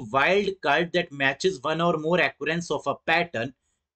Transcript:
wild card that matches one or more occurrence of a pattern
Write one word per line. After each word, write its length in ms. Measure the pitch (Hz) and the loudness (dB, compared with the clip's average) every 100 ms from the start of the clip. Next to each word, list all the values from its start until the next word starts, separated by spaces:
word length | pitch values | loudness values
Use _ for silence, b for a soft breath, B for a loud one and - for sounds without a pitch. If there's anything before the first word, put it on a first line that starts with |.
| 113 | -2
wild 380 | 131 151 202 196 190 151 | 2 4 2 0 -2 0
card 280 | 147 175 | 0 2
that 160 | 180 170 | -2 -2
matches 420 | 143 135 139 185 - | 0 0 0 -2 -2
one 200 | 139 160 | -2 0
or 160 | 170 160 | 2 0
more 220 | 156 175 | 2 2
occurrence 480 | 139 - 143 170 170 | 2 -2 -4 -4 -2
of 140 | 143 143 | -4 -4
a 60 | - - | -4 0
pattern 440 | 165 196 117 127 - _ _ _ | 0 0 -4 -6 -10 _ _ _